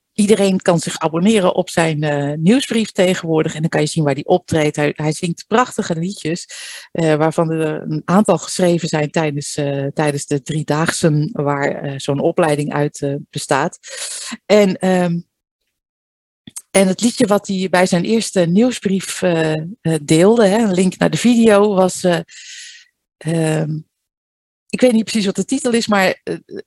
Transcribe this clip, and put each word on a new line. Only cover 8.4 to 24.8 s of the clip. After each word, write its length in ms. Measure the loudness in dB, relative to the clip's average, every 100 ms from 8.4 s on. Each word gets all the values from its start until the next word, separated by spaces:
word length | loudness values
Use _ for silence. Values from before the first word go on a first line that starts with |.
| -2 0 2 2 0
zijn 220 | -2 -2
tijdens, 460 | -2 -2 -4 -6 -6
eh, 300 | -4 -4 -4
tijdens 400 | -2 -2 -2 -4
de 160 | -4
driedaagse 880 | -4 -6 -2 -2 -2 0 0 2 -2
waar, 500 | -4 -4 -2 -2 -4
eh, 120 | -8 -8
zo'n 240 | -4 0
opleiding 520 | 0 2 2 0 -2
uit, 300 | -2 -4 -4
eh, 120 | -6 -6 -8
bestaat. 480 | -8 -2 0 -2 -6 -16 -12 -12 -12 -14 -8 2
En, 300 | 4 4 2
ehm, 440 | 0 2 2 -2 -6 _ _ _ _ _ _ _ _ _ _ _ -20 -20 _
en 160 | 2 2
het 120 | 2
liedje 260 | -2 0 2
wat 200 | 0 -2
hij 220 | -4 0
bij 160 | 2 2
zijn 180 | 2
eerste 360 | 0 0 0 0
nieuwsbrief, 840 | 2 4 2 0 -2 -2 -4 -4
eh, 300 | -2 0 0
eh, 120 | -2 -6 -6 -2 -2
deelde, 440 | 2 4 6 6 4
hè, 120 | 2
een 160 | 2
link 220 | 2 0 0
naar 120 | -2
de 60 | 2
video, 580 | 2 6 6 6 4
was, 300 | 2 0 2
eh, 140 | 0 0 -4 -16 -20 -20 -20 -20 _ _ _ _
ehm, 640 | -4 -2 0 -2 -4 -8 -12 _ _ _ _ _ _ _ _
ik 120 | 2